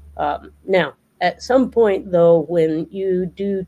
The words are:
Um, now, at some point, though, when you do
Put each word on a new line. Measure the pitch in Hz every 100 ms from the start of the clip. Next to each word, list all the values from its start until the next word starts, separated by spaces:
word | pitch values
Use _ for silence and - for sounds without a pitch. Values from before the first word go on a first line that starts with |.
| - -
Um, | 147 - - _ -
now, | 185 147 - _ _
at | 180 -
some | - 262 247
point, | 233 214 190 202
though, | 175 170 170
when | 147 170 160 156 170
you | 190 190 180 185
do | - 202 190